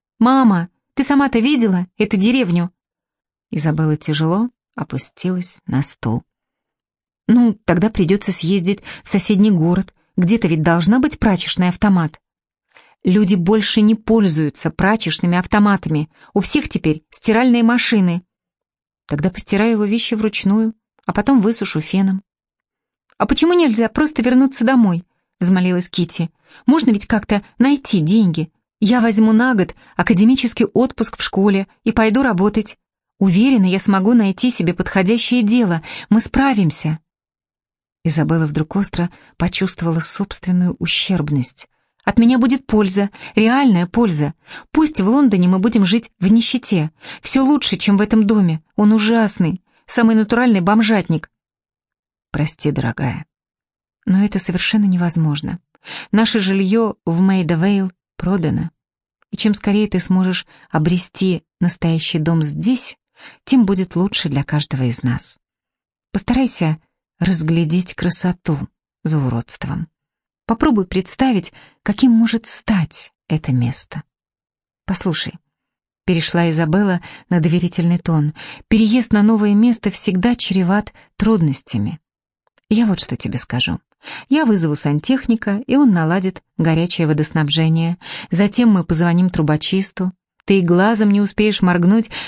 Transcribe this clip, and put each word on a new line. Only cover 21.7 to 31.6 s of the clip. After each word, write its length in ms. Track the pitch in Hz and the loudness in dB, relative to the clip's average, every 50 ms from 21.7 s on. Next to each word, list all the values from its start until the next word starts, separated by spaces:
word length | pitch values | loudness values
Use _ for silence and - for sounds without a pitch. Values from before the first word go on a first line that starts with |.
| - 156 | -4 -6
феном». 420 | 156 - - 185 196 190 190 190 - _ _ _ _ _ _ _ _ _ _ _ _ _ _ _ _ _ _ _ | -4 -2 -2 0 0 0 0 -2 -6 _ _ _ _ _ _ _ _ _ _ _ _ _ _ _ _ _ _ _
«А 80 | - | -2
почему 280 | 214 - - - 330 359 | -2 0 2 2 2 4
нельзя 360 | 359 339 285 220 214 226 220 | 4 2 2 2 0 -2 -2
просто 320 | - - 302 302 - - | 0 0 0 0 0 -2
вернуться 420 | 226 247 247 254 269 269 269 - 226 | 0 2 2 4 2 2 0 0 0
домой?» 400 | 233 262 247 233 196 175 165 175 - _ _ _ _ _ _ | 2 4 4 4 2 2 -2 -6 -10 _ _ _ _ _ _
взмолилась 500 | 185 180 190 185 180 185 180 180 180 - | 0 2 2 2 2 0 0 -2 -2 -4
Китти. 400 | - - 175 165 - - 170 165 - _ _ _ - - _ | -4 -4 -4 -4 -4 -6 -6 -6 -8 _ _ _ -20 -4 _
«Можно 260 | - 269 320 269 233 | 2 2 2 2 2
ведь 160 | 220 202 - - | 0 0 0 -2
как-то 360 | 240 214 208 - 220 202 - - _ _ | -2 -2 0 -2 -2 -2 -2 -6 _ _
найти 420 | 233 269 285 277 - - - 190 | 2 2 2 0 0 -2 0 0
деньги. 520 | 156 156 190 226 220 180 165 165 156 - _ _ _ _ _ _ | 2 2 2 2 2 2 0 -2 -6 -8 _ _ _ _ _ _
Я 220 | - 190 240 247 | 0 0 2 2
возьму 320 | 226 233 214 208 220 220 220 | 2 2 2 2 4 4 4
на 200 | 220 240 262 254 | 4 2 2 2
год 220 | 208 180 175 - - _ _ _ | 0 0 -2 -4 -12 _ _ _
академический 720 | - 175 - - 175 208 226 262 262 - 233 - - 220 | -4 0 2 2 4 4 4 4 2 0 -4 -2 -2 -2
отпуск 520 | - - - 247 262 - - 226 - - - | 0 2 0 0 0 -2 -4 -6 -6 -4 -8
в 60 | - | -8
школе 440 | - - - 190 208 196 196 | -6 -2 0 2 2 2 0